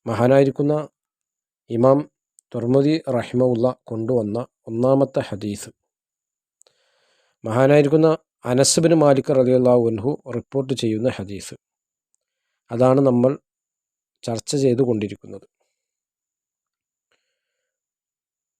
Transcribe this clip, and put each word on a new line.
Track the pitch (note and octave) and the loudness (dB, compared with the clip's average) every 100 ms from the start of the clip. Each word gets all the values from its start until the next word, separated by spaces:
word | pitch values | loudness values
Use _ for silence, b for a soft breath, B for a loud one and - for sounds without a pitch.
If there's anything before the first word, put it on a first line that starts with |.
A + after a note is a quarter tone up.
| - | -8
മഹാനായിരിക്കുന്ന | A2 B2 C3+ C#3 C#3 D3 D3+ C#3+ _ _ _ _ _ _ _ - | -2 2 4 2 0 -4 -4 -6 _ _ _ _ _ _ _ -8
ഇമാം | A#2 B2 C#3 D3 _ _ _ _ | 0 4 4 0 _ _ _ _
തുർമുദി | B2 A#2 C3+ C#3+ D#3+ C#3 | -8 0 2 2 0 -2
റഹിമഹുല്ല | B2 A2 B2 B2+ A#2 B2 B2+ | -4 -4 -2 0 0 -2 -4
കൊണ്ടുവന്ന | - A2+ A2+ B2+ G#2+ G#2+ - _ - | -10 -8 -4 -2 -2 -6 -10 _ -12
ഒന്നാമത്തെ | A2+ B2+ C3+ C3+ - - | -2 0 2 0 -2 -8
ഹദീസ്, | G#2 G#2+ G2+ - - _ _ _ _ _ _ _ _ _ _ _ _ _ _ _ _ | -8 -8 -10 -12 -20 _ _ _ _ _ _ _ _ _ _ _ _ _ _ _ _
മഹാനായിരിക്കുന്ന | A2+ A2+ C3+ D3 C#3+ D#3 D#3+ D#3+ _ _ | -4 2 4 4 4 2 2 0 _ _
അനസ് | - B2+ C#3 - | -4 0 2 2
ബിൻ | E3 | 2
മാലിക് | E3 D3 C3+ B2+ C3+ | 4 4 2 2 0
റളിയല്ലാഹു | B2+ B2+ B2 B2 A2+ | 2 2 4 2 2
അൻഹു | A2 A#2 D3+ - | -2 -6 -8 -8
റിപ്പോർട്ട് | A#2+ - C3+ C3 | -12 -8 -6 -6
ചെയ്യുന്ന | C3 A#2 G#2+ B2 | -4 -4 -2 -4
ഹദീസ്, | A#2 F#2+ G2 - - _ _ _ _ _ _ _ _ _ _ - | -6 -8 -14 -16 -20 _ _ _ _ _ _ _ _ _ _ -10
അതാണ് | A#2 B2+ C3 | 0 2 4
നമ്മൾ | C#3 B2 B2+ D3 _ _ _ _ _ _ _ _ | 2 2 0 -2 _ _ _ _ _ _ _ _
ചർച്ച | - A2+ - D3 | -10 -10 -6 -2
ചെയ്തുകൊണ്ടിരിക്കുന്നത്. | C3+ A#2+ B2+ A2 G#2 G2 G2+ G2 - _ _ _ _ _ _ _ _ _ _ _ _ _ _ _ _ _ _ _ _ _ _ _ _ _ _ _ _ _ _ _ | 0 2 0 -2 -4 -10 -18 -20 -20 _ _ _ _ _ _ _ _ _ _ _ _ _ _ _ _ _ _ _ _ _ _ _ _ _ _ _ _ _ _ _